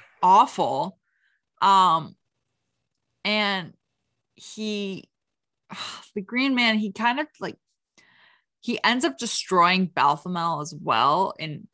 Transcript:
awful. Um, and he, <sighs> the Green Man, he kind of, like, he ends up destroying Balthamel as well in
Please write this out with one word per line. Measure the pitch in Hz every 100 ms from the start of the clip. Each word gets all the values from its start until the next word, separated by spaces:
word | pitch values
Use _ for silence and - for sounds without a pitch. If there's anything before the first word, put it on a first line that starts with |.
| - _
awful. | 180 196 262 - 127 135 170 - _ _ _ _ _ _
Um, | 190 196 185 165 156 - _ _ _ _ _ _ _ _ _ _
and | 196 214 202 190 165 - _ _ _ _ _ _
he, | - - 214 208 202 190 - _ _ _ _ _ -
<sighs> | - - - -
the | 208
Green | 196 247 269
Man, | 247 233 214
he | 214
kind | 196 233 262
of, | 302 -
like, | 180 - _ _ _ _ _ _ _ _ _ _
he | - 233
ends | 214 247
up | 320 269
destroying | 226 - - 185 170 185 180
Balthamel | - 139 151 180 175 170 156
as | 147
well | 147 - 113 131 151 190 -
in | 156 151 -